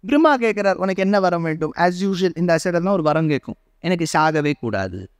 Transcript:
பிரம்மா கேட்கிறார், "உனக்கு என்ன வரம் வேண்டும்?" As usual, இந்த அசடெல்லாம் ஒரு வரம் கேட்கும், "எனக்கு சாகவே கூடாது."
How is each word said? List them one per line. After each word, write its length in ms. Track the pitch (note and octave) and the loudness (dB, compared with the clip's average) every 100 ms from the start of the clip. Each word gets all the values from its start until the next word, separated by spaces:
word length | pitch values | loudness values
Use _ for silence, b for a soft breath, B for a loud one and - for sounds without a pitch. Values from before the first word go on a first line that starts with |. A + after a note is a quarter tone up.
பிரம்மா 360 | F#3 C#4+ D#4+ C#4 | 2 4 4 4
கேட்கிறார், 380 | A#3 G#3 G3 F#3 | 0 0 0 0
"உனக்கு 260 | F#3+ F#3+ | -2 0
என்ன 180 | F#3+ G3+ | 2 2
வரம் 220 | F#3 E3+ | 2 0
வேண்டும்?" 300 | E3 D#3+ D#3 - | -4 -4 -6 0
As 300 | F3 F3+ G3 | 0 0 -2
usual, 320 | F#3 F#3 E3 | 0 -2 0
இந்த 220 | F3 E3 | 0 0
அசடெல்லாம் 280 | F#3 F3 F3+ | 0 -2 0
ஒரு 120 | G3 | 0
வரம் 240 | D#3 D#3 D#3+ | 2 0 0
கேட்கும், 280 | C#3+ - - _ _ | -2 -4 -16 _ _
"எனக்கு 260 | D#3+ F3+ D#3+ E3 | -4 -2 0 2
சாகவே 360 | D#3 D#3 D3 C#3+ | 2 2 -2 -2
கூடாது." 540 | A#2+ G#2 F#2+ F#2 F#2+ | -4 -4 -6 -8 -14